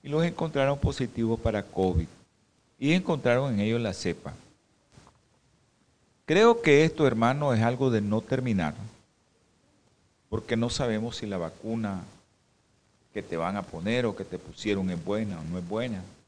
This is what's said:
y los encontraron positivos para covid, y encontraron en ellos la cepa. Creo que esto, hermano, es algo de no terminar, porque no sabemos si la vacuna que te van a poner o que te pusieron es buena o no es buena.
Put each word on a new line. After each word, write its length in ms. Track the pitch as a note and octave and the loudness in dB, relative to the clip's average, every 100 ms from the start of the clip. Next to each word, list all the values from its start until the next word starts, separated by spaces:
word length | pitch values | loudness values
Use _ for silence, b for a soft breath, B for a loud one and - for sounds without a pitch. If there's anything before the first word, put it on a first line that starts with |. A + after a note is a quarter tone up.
y 60 | - | -2
los 160 | D3+ | 0
encontraron 540 | E3+ E3+ E3 C#3+ C3+ C#3 | 0 -2 -4 0 0 2
positivos 600 | C#3+ C#3 B2 - A2+ A2+ | -2 0 -4 0 0 0
para 240 | A#2 G#2+ | 0 -2
covid, 440 | F#2+ - F#2 E2 E2 - _ _ _ _ _ _ | -4 0 2 2 -4 -10 _ _ _ _ _ _
y 140 | C#3 | 2
encontraron 600 | F3+ F#3 D#3 B2 A#2+ C#3 | 2 2 -2 2 2 2
en 80 | G#2+ | 0
ellos 220 | G#2 A#2 | 0 0
la 100 | A2+ | -2
cepa. 400 | F#2+ F#2 E2+ - - - _ _ _ _ - - _ _ _ _ _ _ _ _ _ _ _ | -4 -6 -6 -10 -16 -20 _ _ _ _ -20 -20 _ _ _ _ _ _ _ _ _ _ _
Creo 380 | - E3+ A3+ A#3 | 0 6 6 6
que 240 | E3 C#3+ D#3+ | 6 8 6
esto, 200 | D#3+ C#3+ | 4 2
hermano, 460 | A2+ A2+ C#3 D3 | 4 2 2 2
es 80 | A2+ | 2
algo 300 | A2+ B2 C3 | 2 2 2
de 100 | A2+ | 2
no 220 | G#2 G#2+ | 2 -2
terminar, 500 | A2+ B2+ B2+ G2+ D#2 D2+ G#2+ - _ _ _ _ _ _ _ _ _ _ _ _ _ | 0 -2 0 0 -2 -6 -14 -16 _ _ _ _ _ _ _ _ _ _ _ _ _
porque 260 | G#2+ - A2+ | -8 -2 -2
no 140 | A#2 | -2
sabemos 480 | - B2+ G#2+ A2+ - | -2 -2 -2 -4 -8
si 80 | G#2+ | -6
la 100 | F#2+ | -6
vacuna 680 | E2 - G#2+ A2+ G#2+ F#2+ F2+ - _ _ _ _ _ _ _ _ _ | -6 -8 -8 -4 -4 -6 -10 -18 _ _ _ _ _ _ _ _ _
que 100 | G#2 | -10
te 140 | F#2+ E2 | -6 -4
van 220 | E2 G2+ | -2 -4
a 40 | |
poner 440 | F#2 E2+ F2+ A#2+ A#2+ | -8 -8 -4 -2 -2
o 100 | G2 | -4
que 80 | |
te 140 | G2 F2+ | -10 -10
pusieron 500 | - - G#2+ G2 F#2+ | -14 -8 -2 0 -2
es 160 | F2 | -4
buena 340 | E2 G#2 G#2+ F2 | -4 -4 -4 -8
o 60 | |
no 140 | D#2 F2+ | -8 -8
es 100 | F2 | -6
buena. 340 | G#2 B2 G2+ F#2+ - | -6 -4 -8 -12 -20